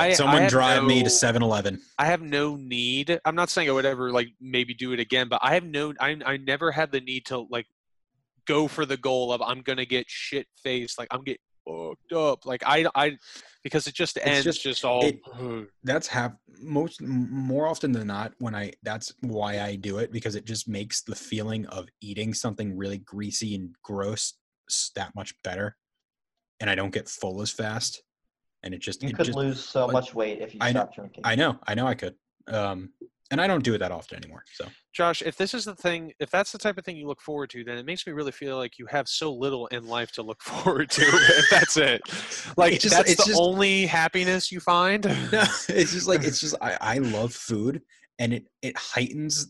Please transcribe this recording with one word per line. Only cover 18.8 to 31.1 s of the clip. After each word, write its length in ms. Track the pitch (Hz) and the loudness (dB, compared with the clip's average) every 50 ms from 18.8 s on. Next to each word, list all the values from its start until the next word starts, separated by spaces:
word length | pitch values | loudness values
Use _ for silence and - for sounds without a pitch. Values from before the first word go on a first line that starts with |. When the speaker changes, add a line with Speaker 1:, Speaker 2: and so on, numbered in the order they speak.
| - | -8
Speaker 1:
that's 300 | 110 107 110 110 - - _ | -8 -8 -6 -8 -12 -12 _
why 400 | - 123 110 107 104 101 101 101 | -8 -6 -4 -4 -2 -2 -2 -4
I 160 | 101 104 101 | -4 -4 -6
do 220 | 98 95 104 98 101 | -6 -6 -6 -4 -4
it, 120 | 117 - | -4 -4
because 240 | - 117 - 113 104 | -4 -6 -6 -6 -6
it 120 | 104 104 | -6 -8
just 220 | 110 113 107 - - | -8 -8 -8 -6 -6
makes 340 | 107 101 104 113 - - - | -6 -8 -6 -6 -6 -8 -6
the 120 | - 107 | -8 -10
feeling 500 | - - - - 107 107 110 110 110 104 | -12 -10 -8 -6 -6 -4 -4 -4 -6 -6
of 200 | - - 95 87 85 _ _ | -8 -10 -12 -12 -14 _ _
eating 340 | - 104 101 101 107 110 107 | -14 -10 -8 -6 -4 -4 -4
something 420 | - - 117 101 - 107 104 95 | -4 -4 -4 -4 -4 -6 -6 -6
really 220 | 92 98 98 101 98 | -6 -6 -6 -6 -8
greasy 560 | - - - 101 104 104 98 - 117 110 104 | -10 -12 -10 -10 -8 -6 -6 -4 -4 -4 -6
and 180 | 98 92 87 82 _ - | -6 -8 -10 -14 _ -12
gross 480 | - 104 98 98 101 110 104 - - - _ _ _ _ _ _ - | -8 -6 -4 -4 -4 -4 -4 -6 -6 -8 _ _ _ _ _ _ -6
s-, 220 | - - - - - | -4 -4 -4 -4 -6
that 180 | 101 98 92 - | -8 -10 -10 -10
much 200 | 104 95 - - _ - | -12 -14 -14 -14 _ -10
better, 320 | 95 90 92 101 107 - _ _ _ _ _ _ _ _ _ _ _ _ _ _ _ _ - | -8 -6 -4 -4 -6 -6 _ _ _ _ _ _ _ _ _ _ _ _ _ _ _ _ -6
and 100 | 110 104 | -2 0
I 60 | 98 | 0
don't 180 | 95 98 101 95 | 0 0 -2 -4
get 140 | 104 - - | -6 -6 -8
full 340 | - - - 98 92 98 104 | -8 -8 -8 -6 -6 -6 -6
as 100 | 104 - | -6 -6
fast, 500 | - 113 107 107 113 - - - - - _ _ _ _ _ _ _ _ _ _ _ - | -6 -6 -6 -4 -4 -4 -6 -6 -10 -14 _ _ _ _ _ _ _ _ _ _ _ -12
and 100 | 95 92 | -12 -10
it 60 | 90 | -10
just, 220 | - - 98 - - | -8 -8 -8 -6 -6
Speaker 3:
You 80 | 117 | -4
Speaker 1:
it 60 | 113 | -2
Speaker 3:
could 100 | - 170 | 0 0
Speaker 1:
just, 120 | 127 123 135 | 0 0 0
Speaker 3:
lose 240 | 139 135 131 127 - | 0 0 -2 -4 -6
so 220 | - - 135 127 | -4 0 0 2
Speaker 1:
like, 60 | 123 127 | 2 2
Speaker 3:
much 220 | 127 127 - - | 2 0 0 -2
weight 260 | 113 110 107 104 - | -2 -2 -2 -2 -6
if 140 | 90 - - | -8 -10 -6
you 40 | 107 117 | -2 0
Speaker 1:
I 100 | 120 123 | 2 2
kn-, 40 | |
Speaker 3:
stopped 200 | 127 - - - | 2 0 -2 -6
drinking. 260 | - 101 101 | -12 -16 -16